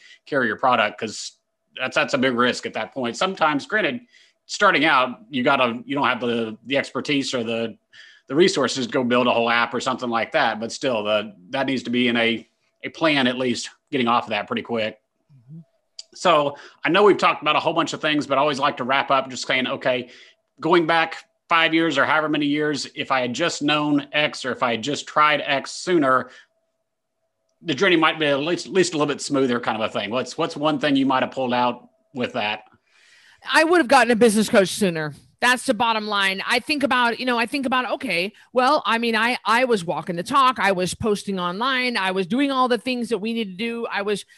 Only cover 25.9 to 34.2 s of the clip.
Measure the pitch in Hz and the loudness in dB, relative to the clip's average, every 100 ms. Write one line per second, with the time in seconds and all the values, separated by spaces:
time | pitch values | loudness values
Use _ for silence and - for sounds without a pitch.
25.9 | 175 135 127 123 - _ _ _ _ _ | 2 4 2 0 -14 _ _ _ _ _
26.9 | _ _ _ _ _ _ _ 165 135 190 | _ _ _ _ _ _ _ -6 0 2
27.9 | 165 160 160 147 139 156 175 - 185 175 | 4 4 2 0 0 0 -4 -2 0 2
28.9 | 151 147 127 - 139 131 120 123 110 110 | 2 -2 -2 -2 0 2 0 -2 -2 -2
29.9 | 120 101 123 117 - 165 143 151 147 147 | -4 -4 -4 -4 -4 -4 -2 -2 0 0
30.9 | 135 135 131 123 135 123 123 123 117 - | 2 2 2 0 -2 -2 0 0 -2 -14
31.9 | _ _ 131 117 123 107 107 - _ _ | _ _ -6 -6 -4 -4 -6 -10 _ _
32.9 | _ _ _ _ _ - 277 320 349 240 | _ _ _ _ _ -2 0 4 2 6
33.9 | 269 233 226 | 4 6 6